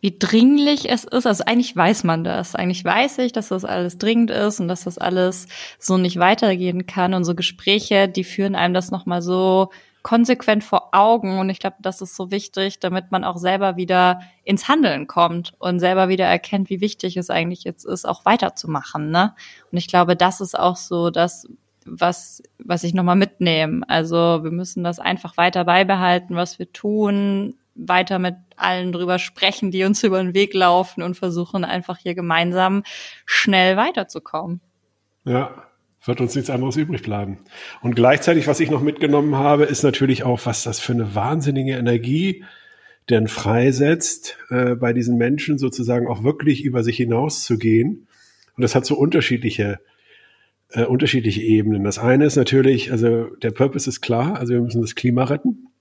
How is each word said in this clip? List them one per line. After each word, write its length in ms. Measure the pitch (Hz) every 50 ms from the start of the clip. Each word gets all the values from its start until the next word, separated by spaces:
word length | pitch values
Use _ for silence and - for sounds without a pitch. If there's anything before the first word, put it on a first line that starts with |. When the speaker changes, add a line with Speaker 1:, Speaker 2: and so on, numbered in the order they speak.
Speaker 1:
wie 160 | - 202 180 -
dringlich 680 | - 175 - 226 233 262 285 294 285 294 294 285 - -
es 140 | 247 233 -
ist. 200 | - - 247 247
Also 200 | 247 208 175 -
eigentlich 300 | - 226 240 247 - -
weiß 280 | 190 170 175 214 208 -
man 200 | 175 165 160 165
das. 320 | 180 - - 175 - -
Eigentlich 280 | - - 180 180 180 180
weiß 360 | 175 180 208 254 285 277 -
ich, 120 | 254 247
dass 160 | 247 233 208 -
das 140 | - 185 190
alles 340 | - - 185 180 175 175 175
dringend 340 | - 208 226 233 233 220
ist 280 | - - 208 208 208 -
und 80 | 196 170
dass 160 | 185 180 -
das 140 | 180 175 -
alles 500 | - 180 180 185 180 185 185 185 - - - - - - - _
so 180 | - - 185 185
nicht 220 | 185 180 180 180
weitergehen 680 | 175 180 208 220 - 214 190 180 185 180 175 180 185 -
kann. 260 | - 196 180 180 185
Und 100 | 185 180
so 120 | 165 175
Gespräche, 760 | 170 175 - - - - - 196 208 208 - 214 196 196 190
die 140 | 180 190 185
führen 300 | - - - 196 196 196
einem 180 | 180 175 175 180
das 180 | 180 180 180
nochmal 300 | - 185 175 - 175 175
so 480 | 170 175 185 185 185 190 185 190 190 190 - - _ _ _ _ _
konsequent 600 | - 233 233 233 240 302 - - - 214 208 208
vor 260 | - - 185 - - -
Augen. 440 | 190 202 214 226 233 208 190 190 190
Und 120 | 190 190
ich 80 | 190 -
glaub, 160 | - 190 - _
das 220 | - 190 185 -
ist 140 | 196 180 -
so 160 | - 190 180
wichtig, 480 | 196 202 202 - _ 196 190 196 196 -
damit 320 | - 185 180 190 185 180
man 120 | - 185 170
auch 140 | - 175 175
selber 400 | 175 180 190 190 196 196 180 175
wieder 440 | 185 170 185 180 180 180 180 180 180 - _ _ _
ins 240 | - 196 196 - -
Handeln 380 | 277 311 294 202 151 139 147
kommt 480 | - - - 170 170 170 170 170 - _ _
und 200 | - 180 180 175
selber 300 | 175 180 185 190 190 185
wieder 160 | 190 185 190
erkennt, 440 | 175 180 170 - - - 196 190 -
wie 100 | 196 180
wichtig 360 | 196 214 202 _ - 185 175 180
es 120 | 175 -
eigentlich 340 | 190 170 165 170 180 - -
jetzt 220 | 185 170 _ -
ist, 200 | - 185 180 - -
auch 180 | 170 - _
weiterzumachen, 840 | 185 214 240 - 190 - - - 160 156 143 - - - 151 151 151
ne? 240 | 160 170 185 214 - _ - - - - _ _
Und 60 | - 175
ich 100 | 170 -
glaube, 280 | - 180 175 170 180
das 260 | 170 180 185 185 -
ist 160 | 196 180 - -
auch 180 | - 180 180
so 360 | 180 - - 180 170 170 170
das, 360 | 165 170 170 180 - - - - - _ _ _ _ _ _
was, 560 | - 120 - 170 175 180 - - - - - - _ _ _
was 260 | - - 175 170 -
ich 120 | 175 170
nochmal 200 | 185 180 175 175
mitnehme. 680 | 190 196 196 _ _ 185 170 165 160 160 156 156 165 - -
Also 520 | - 165 160 160 170 170 170 170 170 160 156
wir 80 | 160
müssen 320 | 165 170 185 175 - - 175
das 140 | 170 175 170
einfach 380 | - 180 180 185 - 180 - -
weiter 280 | 170 180 185 185 175
beibehalten, 720 | 175 175 185 196 185 196 185 185 180 175 180 180 180 180
was 220 | 170 175 175 - _
wir 140 | 180 - _
tun, 800 | - - 208 208 214 214 202 202 202 202 202 196 196 202 208 254 _ _ _ _
weiter 420 | - - 170 180 180 185 185 196 185
mit 160 | 180 180 180 180 _ _ _ -
allen 340 | - 185 185 180 180 180
drüber 260 | 175 175 180 175 180 180
sprechen, 500 | - - _ - - 190 196 - - 196
die 120 | 175 185 190
uns 200 | 190 208 202 -
über 180 | 214 190 185
den 120 | 185 180 175
Weg 200 | 190 202 202 -
laufen 500 | 185 185 180 175 180 185 180 - - 170
und 120 | 175 180
versuchen 480 | - - 185 170 170 175 - - 196 175
einfach 340 | - - 180 175 - 180 -
hier 160 | _ 185 175
gemeinsam 680 | 180 175 175 165 165 170 175 175 185 185 185 190 202 202 - - - - - - - _
schnell 520 | - - - - - 196 190 185 185 190 190
weiterzukommen. 840 | 226 311 359 240 190 - - 160 _ - - 156 170 175 170 175 _ _ _ _ _ _ _ _ _ _ _ _ _
Speaker 2:
Ja, 380 | 127 123 127 143 135 - - - _ _ _ _ _ _ _ _
wird 160 | - 123 120
uns 140 | 127 117 -
nichts 140 | 143 123 -
anderes 260 | 135 123 127 135 120 147
übrig 240 | 151 151 170 117 -
bleiben. 360 | - 104 104 101 98 98 95 _ _ - - - - - -
Und 140 | - 120 120
gleichzeitig, 500 | 117 120 123 143 143 - - 170 160 143 151
was 120 | 147 135
ich 100 | 160 147
noch 100 | 151 135
mitgenommen 540 | 135 151 151 - 156 147 143 147 143 151 143
habe, 280 | 135 139 143 147 143 147
ist 180 | - 143 - -
natürlich 400 | 143 127 - 139 131 131 113 -
auch, 220 | 127 123 113 -
was 180 | 123 113 - -
das 160 | 120 110 -
für 140 | - - 120
eine 220 | 120 113 104 98
wahnsinnige 580 | 104 101 123 151 165 143 147 139 135 131 135 131
Energie 720 | 127 120 117 120 117 113 120 135 156 180 196 185 - - - - - _ - _ _ _ - _ _ _ -
denn 180 | 120 110 110 110
freisetzt, 1080 | - - - 104 110 117 123 139 131 123 143 147 165 165 - - - - - - - - - -
äh, 260 | 123 123 123 123 123
bei 180 | 117 123 120 117
diesen 240 | 123 117 120 123 117
Menschen 400 | 117 120 139 147 147 - 151 139
sozusagen 500 | 135 127 123 - 123 113 123 123 120 120
auch 160 | 117 95 107
wirklich 400 | 131 151 - 147 151 143 - -
über 200 | 139 123 123 110
sich 140 | 117 117 -
hinauszugehen. 1120 | 127 117 113 113 135 156 151 - - - 123 110 110 113 110 113 120 143 214 - _ _ _ _ _ _ _ _ _ _ _ -
Und 40 |
das 140 | 123 117 -
hat 100 | 135 127
so 100 | - 147
unterschiedliche, 840 | - 139 156 - 165 143 - 127 117 120 113 104 - 107 101 101 95 _ _ _ _ _ _ _ _ _ _ _ _ _ _ _ _ _ _
äh, 140 | - 113 117
unterschiedliche 560 | 117 131 127 156 135 - 131 113 110 98 107
Ebenen. 420 | 107 113 110 107 107 107 107 101 98
Das 160 | 101 101 -
eine 260 | 113 120 127 135 147
ist 100 | 147 135
natürlich, 560 | 143 127 - - 135 131 131 139 117 - -
also 340 | 131 113 113 117 117 117 117 - - -
der 100 | - 113
Purpose 380 | 107 - 131 139 131 147 - -
ist 120 | 123 -
klar, 360 | - - 120 113 123 156 185 165
also 140 | 131 117 123
wir 80 | 120
müssen 200 | 120 120 107 117
das 140 | 113 110 -
Klima 300 | - - 127 120 123 131
retten. 420 | 127 143 143 - 262 226 - - - _ _